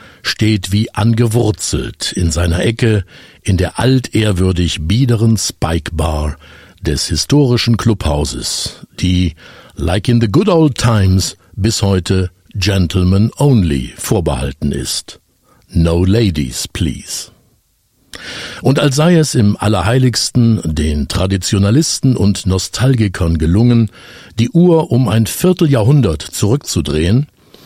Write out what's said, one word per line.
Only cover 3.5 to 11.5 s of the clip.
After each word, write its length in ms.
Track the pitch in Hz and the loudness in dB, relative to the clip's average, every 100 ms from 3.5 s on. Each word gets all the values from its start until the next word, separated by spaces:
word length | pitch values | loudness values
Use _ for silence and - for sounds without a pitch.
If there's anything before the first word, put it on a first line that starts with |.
| 90 | -2
der 200 | 87 - | -2 0
altehrwürdig 1120 | 117 131 123 107 107 92 92 87 87 - 78 | 2 2 0 -2 0 0 0 0 -2 -2 -2
biederen 500 | 107 131 113 113 110 | 0 2 2 2 2
Spike 540 | - - - 82 - | -2 -6 -4 -2 -4
Bar 440 | 80 80 76 76 73 - - - - | -4 -2 -2 -4 -6 -14 -20 -20 -8
des 260 | 90 71 - | -4 -4 -4
historischen 720 | 82 - 143 139 120 - 113 | -4 0 2 4 2 2 0
Clubhauses, 1080 | 117 107 - 73 73 64 - - - - - - | 2 0 -2 -2 -4 -6 -8 -8 -10 -12 -20 -4
die, 360 | 90 90 90 - - - - - | 0 2 0 -4 -20 -20 -20 -6
like 320 | - 95 - | -4 -2 0
in 140 | 120 | 0
the 60 | 110 | 2
good 220 | 98 - | 0 2
old 260 | 170 156 123 | 2 2 2
times, 600 | 120 113 95 95 - - _ | 0 2 4 2 0 -8 _